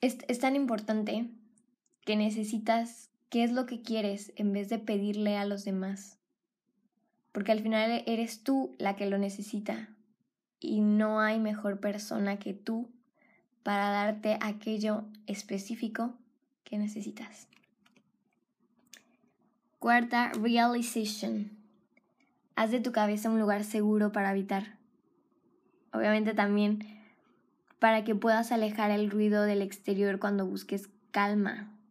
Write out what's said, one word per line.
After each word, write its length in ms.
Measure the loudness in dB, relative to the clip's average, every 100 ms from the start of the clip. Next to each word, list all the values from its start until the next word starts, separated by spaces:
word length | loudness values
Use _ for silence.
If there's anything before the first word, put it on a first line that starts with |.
es, 160 | 0 -2 -4
es 100 | 0
tan 160 | 2
importante 760 | 2 2 0 0 0 0 -2 -4 -8 _ _ _ _ _ _
que 120 | -2 2
necesitas 920 | 2 0 -2 -4 2 0 0 -8 -20 _ _
qué 140 | 0
es 80 | 2
lo 140 | 0 -4
que 160 | -6
quieres 500 | -4 -2 -2 -4 -10 -2
en 160 | 0
vez 160 | 0 -2
de 100 | -6
pedirle 580 | -2 -2 0 0 0 0
a 80 |
los 200 | -2 -4
demás. 540 | -4 -4 -4 -8 -12 -20 _ _ _ _ _ _ _ _ _ _ _
Porque 200 | -6 0
al 80 | 2
final 420 | 2 2 2 0 -2
eres 360 | -2 -2 -6
tú 320 | 0 0 0 -2
la 180 | -4 -2
que 100 | -2
lo 120 | 0
necesita 720 | -2 -4 -8 -6 -6 -6 -8 -18 _ _ _ _ _ _
y 200 | -4 2
no 400 | 4 4 2 2
hay 180 | 2 2
mejor 400 | -2 -2 -4 -2
persona 600 | -4 -6 -6 -2 -2 -2
que 160 | -6
tú 340 | -10 -6 -6 -6 -12 _ _ _ _ _ _
para 280 | -2 0 0
darte 480 | 0 0 -2 -2 -2
aquello 640 | -2 -6 -4 -2 -2 -2 -4 -16 -10
específico 880 | -10 -6 -8 -6 -6 -6 -4 -6 -8 _ _ _ _
que 140 | -10 -4
necesitas. 680 | -4 -4 -10 -12 -16 -18 -20 _ _ _ _ _ _ _ _ _ _ _ _ _ _ -20 _ _ _ _ _ _ _ _
Cuarta 540 | 4 4 4 2 0
realization. 1200 | 0 2 4 4 2 -2 -2 -4 -4 -4 -4 -6 -10 -20 _ _ _ _ _ _ _ _ -2
Haz 140 | 0
de 100 | 2
tu 100 | 0
cabeza 400 | 2 2 2 2
un 80 | 2
lugar 240 | 4 2
seguro 480 | 0 0 4 4 4
para 200 | 2 0
habitar. 480 | 0 0 -4 -4 -14 _ _ _ _ _ _ _ _ _ _ _
Obviamente 420 | 0 2 4 2
también 640 | 2 2 4 2 0 -4 -16 -20 _ _ _ _ _ _ _
para 260 | 4 4
que 100 | 2
puedas 380 | 0 2 2 2
alejar 380 | 0 0 0 2
el 200 | 2 2
ruido 320 | 2 2 4
del 200 | 2 2
exterior 560 | -2 -6 -4 0 2 0
cuando 280 | 0 0 -2
busques 420 | -4 -6 -6 -8 _ _
calma. 640 | 0 2 2 0 -2 -12 -18 _